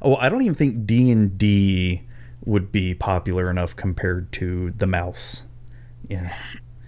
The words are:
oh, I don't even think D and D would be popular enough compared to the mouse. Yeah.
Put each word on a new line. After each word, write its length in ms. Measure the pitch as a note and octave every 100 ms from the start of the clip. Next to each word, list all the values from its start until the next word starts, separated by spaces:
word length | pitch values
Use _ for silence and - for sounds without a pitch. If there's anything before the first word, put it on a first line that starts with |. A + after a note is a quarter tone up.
oh, 120 | - C#3
I 120 | B2+
don't 140 | A3+
even 120 | B3+
think 320 | D3+ C#3+ A#2 G#2
D 240 | A2+ B2+
and 260 | A2+ G#2 F#2+
D 640 | G#2 G2+ G2 F#2+ F#2 F2 - - - -
would 260 | - G#2 F#2+
be 240 | G#2 F#2
popular 560 | F2 - F#2 F#2+ F2+ F2+
enough 240 | F2+ F2
compared 560 | - G2+ F2 F#2+ F2+ E2+
to 380 | - F2+ F2+ F2+
the 160 | - F#2+
mouse. 560 | F2+ F2 - - - - - - - - - -
Yeah. 240 | G2 F2 - - - - -